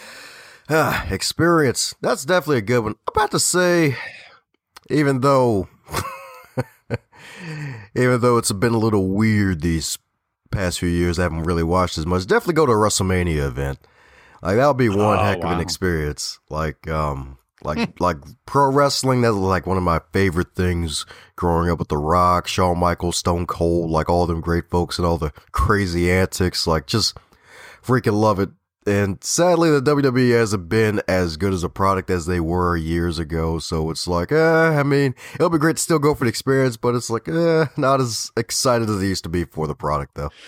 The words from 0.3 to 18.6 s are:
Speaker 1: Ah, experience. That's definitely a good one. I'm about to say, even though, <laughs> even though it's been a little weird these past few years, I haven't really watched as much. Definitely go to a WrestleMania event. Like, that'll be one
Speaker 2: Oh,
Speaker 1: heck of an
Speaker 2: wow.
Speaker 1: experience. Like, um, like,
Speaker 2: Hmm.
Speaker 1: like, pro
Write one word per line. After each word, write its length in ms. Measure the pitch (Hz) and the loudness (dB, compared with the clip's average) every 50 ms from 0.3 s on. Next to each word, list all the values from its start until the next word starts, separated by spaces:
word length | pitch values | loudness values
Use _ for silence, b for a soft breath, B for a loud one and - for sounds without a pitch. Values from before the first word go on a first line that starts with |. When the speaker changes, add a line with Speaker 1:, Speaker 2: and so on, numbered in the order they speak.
| B B B B B B B - | B B B B B B B -2
Speaker 1:
Ah, 320 | 147 160 143 - - - - - | 0 0 0 0 -2 -4 -4 -4
experience. 840 | 95 95 - - - - 160 170 170 160 147 123 107 - - - - - | -4 -4 -4 -4 -2 0 2 4 4 4 2 2 0 -2 -4 -6 -6 -6
That's 240 | - - 123 - 135 | -4 -4 -2 -2 -2
definitely 340 | 139 180 180 - 151 143 117 | 0 0 0 2 0 0 0
a 40 | |
good 180 | 101 98 123 123 107 | 0 0 0 0 0
one. 80 | 107 104 - _ - | -2 -6 -8 _ -4
I'm 40 | |
about 200 | - 440 415 - | -2 -2 -2 0
to 80 | - 156 | 0 0
say, 560 | - - - 180 180 175 175 170 160 139 120 B B B B B B B B B B _ _ _ _ _ _ - - - | 0 0 2 2 2 4 4 4 2 2 0 B B B B B B B B B B _ _ _ _ _ _ -20 -8 -2
even 320 | - 151 147 139 135 127 | 0 2 2 2 2 2
though, 480 | 131 143 139 131 127 120 110 95 87 - - _ _ - | 2 4 4 4 4 2 2 0 -2 -4 -10 _ _ -10
<laughs> 1080 | - - - 539 523 539 539 523 508 508 - - _ - - - _ _ _ - 110 - _ B B B B B B B 180 160 156 151 147 139 123 110 101 B - | -8 -8 -8 -8 -10 -14 -18 -20 -20 -20 -20 -10 _ -8 -8 -8 _ _ _ -10 -10 -10 _ B B B B B B B -14 -12 -12 -10 -10 -12 -12 -14 -16 B -2
even 240 | 139 127 127 127 117 | 0 2 2 2 4
though 180 | 120 123 120 117 | 4 4 4 2
it's 140 | - - | 2 0
been 220 | 104 95 113 117 117 | -2 0 0 2 2
a 40 | 113 | 2
little 300 | 110 113 107 101 95 92 | 2 2 2 2 2 0
weird 540 | 95 104 110 110 107 104 101 95 90 76 | 0 2 2 2 4 2 2 2 0 0
these 360 | 85 85 82 80 - - - - _ _ _ _ _ _ _ _ _ _ | 0 -2 -2 -2 -2 -6 -8 -10 _ _ _ _ _ _ _ _ _ _
past 280 | - 107 92 90 - - | -4 -2 -2 -2 -2 -2
few 80 | 92 87 | -2 0
years, 300 | 85 85 87 87 82 80 | 0 0 0 0 0 0
I 60 | 90 | -2
haven't 200 | 85 80 80 80 | -2 -2 -2 -2
really 180 | 87 87 82 | -2 0 0
watched 360 | 82 80 87 92 90 85 - 85 | 0 0 2 0 0 0 -2 -4
as 80 | 78 | -2
much. 200 | 85 90 90 92 | -2 -2 -2 0
Definitely 280 | 113 208 240 - 180 156 | 0 0 0 0 0 2
go 120 | 156 156 | 2 2
to 60 | 127 | 4
a 40 | 113 | 4
WrestleMania 680 | 107 107 104 - - 98 92 92 90 87 87 78 73 69 | 4 2 2 0 0 0 0 0 0 0 0 0 0 -2
event. 320 | 69 62 65 69 69 69 - b b b b b b b b b b b b | -2 -4 -4 -6 -6 -8 -10 b b b b b b b b b b b b
Like, 140 | - 87 98 | -4 -2 0
that'll 180 | 120 139 147 139 | 2 2 2 2
be 140 | 127 127 110 | 2 2 2
one 300 | 95 101 104 107 104 107 | 2 2 2 2 2 2
Speaker 2:
Oh, 40 | |
Speaker 1:
heck 160 | 107 101 98 90 | 2 0 0 -2
of 60 | 85 | -2
an 120 | 85 87 | -2 -2
Speaker 2:
wow. 40 | 85 | -2
Speaker 1:
experience. 800 | 82 87 - - 95 90 85 78 76 73 73 - - - - - _ - | -4 -4 -6 -4 -2 -2 0 -2 -2 -4 -6 -6 -8 -10 -12 -14 _ -10
Like, 400 | 73 78 78 78 69 - - 82 | -6 -6 -4 -6 -6 -8 -8 -6
um, 500 | 80 78 78 73 69 67 67 67 67 - _ _ _ _ | -4 -4 -2 -4 -4 -6 -10 -12 -16 -20 _ _ _ _
like, 160 | - 71 78 226 | -8 -6 -6 -4
Speaker 2:
Hmm. 240 | 233 - - - | -6 -6 -4 -4
Speaker 1:
like, 140 | 85 87 85 71 - - - - _ | -2 -2 -2 -4 -8 -18 -20 -20 _
pro 240 | - - 139 | -2 0 2